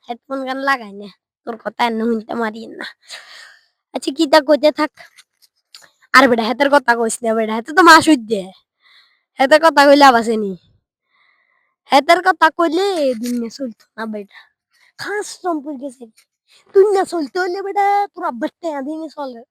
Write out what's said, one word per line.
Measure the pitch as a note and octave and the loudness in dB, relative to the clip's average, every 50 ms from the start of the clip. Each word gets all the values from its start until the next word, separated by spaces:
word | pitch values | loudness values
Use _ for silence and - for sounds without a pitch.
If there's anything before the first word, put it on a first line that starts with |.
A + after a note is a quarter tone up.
| _ - | _ -14
হেডফোন | A#3+ A#3 _ _ C4+ C4+ C4+ | -14 -14 _ _ -10 -8 -8
গান | B3+ C4 C4+ C4+ C#4 | -8 -8 -6 -4 -4
লাগাই | C#4 B3+ A3+ G3+ | -4 -4 -6 -16
নে। | G3 G3+ G3+ G3 _ _ _ _ _ _ _ | -18 -18 -18 -18 _ _ _ _ _ _ _
তোর | - A#3 | -14 -14
কথা | A3 _ G#3 G#3+ _ A#3+ | -10 _ -12 -6 _ -4
এন্ন | A#3 A3+ A3 A3 | -2 -2 -2 -2
শুনতে | A#3+ A#3 A3 G#3+ - - | -2 -2 -4 -4 -8 -8
মারি | A#3 A#3 G#3+ G#3+ A3+ A3 | -6 -6 -6 -8 -12 -18
না। | A3 - - - - - _ _ _ - - - - - - - - _ _ _ _ _ _ _ _ _ | -18 -16 -16 -16 -18 -18 _ _ _ -20 -20 -20 -20 -20 -20 -20 -20 _ _ _ _ _ _ _ _ _
আচ্ছা, | C4 - - C4+ | -8 -8 -8 -4
কিটা | - E4 C4+ D4+ D#4 | -4 0 2 2 2
কইতে | C#4+ B3+ D4+ C4 B3+ D4+ | 4 4 2 4 2 0
থাক। | D4 - D4+ - _ - - _ _ _ _ _ _ _ _ _ _ _ _ _ _ - - _ _ _ _ _ - | 0 0 -6 -6 _ -16 -20 _ _ _ _ _ _ _ _ _ _ _ _ _ _ -20 -20 _ _ _ _ _ 2
আর | B3+ C4+ C4+ | 4 4 4
বেটা, | B3 A3+ | 2 0
হেতের | A3 G#3+ B3+ A#3 C#4+ C#4 | -2 -4 -2 -2 0 2
কথা | C4+ C#4+ B3+ - A#3 | 2 2 2 2 0
কইস | A#3 A#3 A3+ - - | 0 0 -4 -4 -6
না | A#3+ A3+ A3 | -4 -4 -2
বেটা। | A3+ A3+ G#3+ A3 | -2 -2 -4 -4
হেতে | A#3 A#3 - | -8 -8 -2
তো | D4+ E4+ | 0 4
মাস | F4 E4+ D#4+ D#4+ D#4+ D#4+ | 6 8 6 6 6 4
হইছে। | D#4 B3+ A3 G#3 A3+ G3 F3+ F#3+ F#3 _ _ _ _ _ _ _ _ _ _ _ _ _ _ _ _ - | 2 2 2 -6 -6 -6 -6 -12 -16 _ _ _ _ _ _ _ _ _ _ _ _ _ _ _ _ -2
হেতে | C4 C4+ D4+ D4+ | 2 4 4 4
কথা | D#4+ E4 C#4+ D4 C#4 | 4 2 4 4 6
কই | D4 C#4 | 6 6
লাভ | C#4+ C#4+ C4+ B3 | 8 8 6 6
আছে | A3+ A3+ A3+ A3+ | 6 0 0 -4
নি? | A3 G#3+ G3 F#3 E3+ _ _ _ _ _ _ _ _ _ _ _ _ _ _ _ _ _ _ _ _ _ _ _ _ _ _ | -4 -4 -6 -8 -10 _ _ _ _ _ _ _ _ _ _ _ _ _ _ _ _ _ _ _ _ _ _ _ _ _ _
হেতের | - C#4 C#4 D4+ E4+ F#4 | 2 2 4 4 0 2
কথা | F4+ F#4 F#4 _ E4 D#4+ | 2 -2 0 _ 2 0
কইলে | - - E4+ E4 D4 F4 G4 G4+ F#4+ E4+ D4 C4 B3+ | 2 2 -2 0 0 0 -2 -2 -2 0 -2 -2 -2
দুনিয়া | A3 A#3 A#3+ B3 A#3+ A#3 A3+ | -4 -6 -6 -6 -6 -6 -8
চলতো | - - C#4 B3 A3 _ _ _ _ | -10 -12 -12 -12 -12 _ _ _ _
না | - A3 | -12 -12
বেটা। | A3 G#3+ G#3 G3+ G3+ _ - - _ _ _ _ _ _ _ _ _ _ _ | -10 -10 -12 -14 _ _ -20 -20 _ _ _ _ _ _ _ _ _ _ _
খাস | - - G4 G#4 G4 - - - - | -10 -8 -8 -8 -8 -10 -14 -8 -6
রংপুর | F#4 E4+ D#4 B3+ D4+ D4+ B3+ | -6 -6 -6 -6 -10 -12 -10
গেছে। | C4 C#4+ A#3+ C4+ B3 A3 _ _ _ _ _ _ _ _ _ _ _ _ _ | -12 -14 -14 _ -20 -20 _ _ _ _ _ _ _ _ _ _ _ _ _
দুনিয়া | G4 F#4+ G#4+ G4 F#4+ F4+ | 4 4 4 4 0 -2
চলতে | - - E4+ D4+ A#3 _ F4+ | -2 -4 -6 -6 -4 _ -4
হইলে | F4+ F4+ F4 G4 | -4 -4 -6 -6
বেটা | F#4+ G4 G4 G4+ G4 G4+ G4+ G4+ G4+ | -8 -6 -4 -2 0 0 0 0 -2
তোর | G4 _ F4+ F4+ | -4 _ -10 -8
আব্বার | E4 B3 A3+ D4+ D4+ _ _ | -8 -6 -6 -8 -8 _ _
টেয়া | - E4+ D4 C#4+ | -10 -8 -8 -8
দিয়ে | C4+ C#4 D#4 D#4 D#4+ D4+ | -8 -8 -10 -10 -10 -14
চলে। | - D4+ C#4+ C4+ B3 A3+ B3+ _ | -12 -12 -12 -12 -12 -16 -20 _